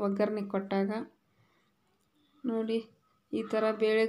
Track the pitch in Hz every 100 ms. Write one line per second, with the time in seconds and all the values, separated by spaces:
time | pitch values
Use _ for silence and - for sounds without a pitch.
0 | 202 196 208 214 202 196 196 196 196 220
1 | - _ _ _ _ _ _ _ _ _
2 | _ _ _ _ 247 226 226 226 220 _
3 | _ _ - 220 208 220 220 214 214 220